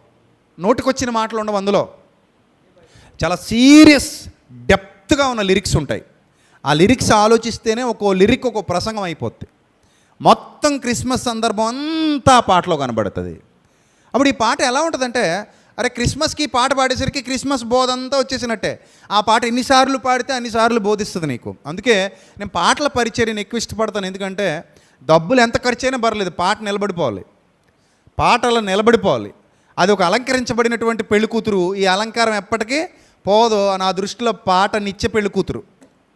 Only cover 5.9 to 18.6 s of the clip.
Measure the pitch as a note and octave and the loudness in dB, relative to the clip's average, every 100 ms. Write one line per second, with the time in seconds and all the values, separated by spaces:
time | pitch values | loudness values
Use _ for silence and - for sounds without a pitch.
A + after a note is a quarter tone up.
5.9 | G#2+ - _ _ _ _ _ C3+ D3+ G3+ | -8 -10 _ _ _ _ _ -2 2 4
6.9 | B3+ - G#3+ G#3+ A#3 A#3 - A3+ A3 B3+ | 2 2 4 4 2 0 -8 -4 -4 -4
7.9 | A3 G3+ F#3+ G#3 B3+ B3+ G#3 F#3 F3 A3 | -2 0 2 2 2 -2 -6 -4 -4 -4
8.9 | A3 F#3 D#3 A2 - - _ _ _ _ | -6 -8 -6 -8 -10 -20 _ _ _ _
9.9 | _ _ - D#3+ A3 - - D4+ C#4 B3 | _ _ -2 2 2 0 -4 -2 -2 -4
10.9 | A#3+ B3+ B3+ B3 A3 A3+ G#3 A3 B3+ D4+ | -4 -2 -4 -4 -4 -4 -2 -4 -4 -6
11.9 | D#4+ D#4 C#4+ C4+ B3 A3+ F3+ E3+ D#3+ C3 | -2 -2 0 4 4 6 2 2 -2 -2
12.9 | A2 G2 F2+ F2+ D#2+ _ _ _ _ _ | -2 -2 -4 -8 -12 _ _ _ _ _
13.9 | _ _ A#3 C#4 C4+ A3+ C#4+ C4+ B3+ E4 | _ _ 0 0 2 -2 0 0 0 -2
14.9 | D4 B3+ A#3+ F#3 F3+ G#3 _ _ - B3 | -2 -4 -2 -2 -2 -8 _ _ -6 -4
15.9 | - A#3+ C4 D#4 - D4 B3 C4 C4+ C4 | -2 -4 -2 -4 -4 -2 0 0 0 0
16.9 | A#3+ C4 C#4+ A#3+ C4 C4+ C#4 A#3 B3 B3+ | -2 -4 -6 -6 -6 -4 -4 -2 -2 0
17.9 | B3+ B3+ C4+ C4 C4 A#3+ G#3+ | -4 -4 -4 -2 -4 -6 -6